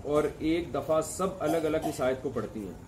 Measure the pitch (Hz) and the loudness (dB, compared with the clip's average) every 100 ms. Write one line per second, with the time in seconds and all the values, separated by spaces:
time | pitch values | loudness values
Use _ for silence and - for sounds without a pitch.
0 | - 147 147 - 151 165 170 147 - 156 | 2 2 2 0 0 0 0 -4 2 2
1 | 156 - 185 - 151 160 156 156 151 147 | 2 -2 -2 0 0 2 2 2 0 0
2 | 131 131 143 120 104 113 98 82 | 0 0 -2 -4 -4 -6 -8 -10